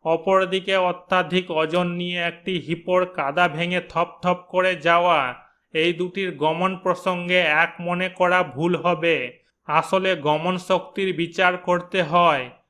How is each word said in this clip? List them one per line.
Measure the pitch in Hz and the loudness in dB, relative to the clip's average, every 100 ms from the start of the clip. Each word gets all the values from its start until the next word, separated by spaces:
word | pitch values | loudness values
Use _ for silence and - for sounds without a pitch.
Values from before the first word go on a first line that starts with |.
| 160 | 0
অপরদিকে | 165 185 190 185 190 190 190 | -2 2 2 2 -2 0 0
অত্যাধিক | 180 175 - 185 170 185 180 | 0 -2 -2 0 0 -2 -2
ওজন | 160 160 175 175 | -2 0 0 -2
নিয়ে | 175 175 175 | -4 -6 -4
একটি | 170 170 190 180 | -4 -6 -6 -6
হিপোর | 131 170 - 180 180 | -4 -6 0 0 0
কাদা | 175 139 156 175 | -2 -2 2 0
ভেঙে | 147 175 180 180 | 0 -4 -4 -4
থপথপ | 160 170 - 180 180 - | -4 -4 -2 -2 -2 -2
করে | 180 185 175 | 0 0 0
যাওয়া, | 160 170 175 160 127 123 _ _ _ | 2 4 4 2 0 -6 _ _ _
এই | 160 170 | 0 0
দুটির | 165 180 196 185 143 | 0 -6 -4 -6 -2
গমন | 151 165 185 180 | -2 0 -2 -2
প্রসঙ্গে | 185 175 185 180 175 180 165 151 | -2 -2 -2 -4 0 2 4 2
এক | 170 - | 0 -2
মনে | 175 175 185 | -4 -2 -4
করা | 180 180 180 160 | 0 2 4 0
ভুল | 123 170 170 | -2 0 0
হবে। | 175 165 170 151 123 - _ _ - | 0 0 0 0 -2 -12 _ _ -2
আসলে | 156 156 190 190 170 | 0 2 0 0 0
গমন | 147 151 170 185 | 0 0 0 -4
শক্তির | - 185 180 - 190 160 | 0 -2 -2 -4 -4 -2
বিচার | 170 165 185 180 | -4 2 2 2
করতে | 180 180 175 190 | -2 -2 0 -2
হয় | 156 175 170 143 123 - | 2 2 4 2 -4 -14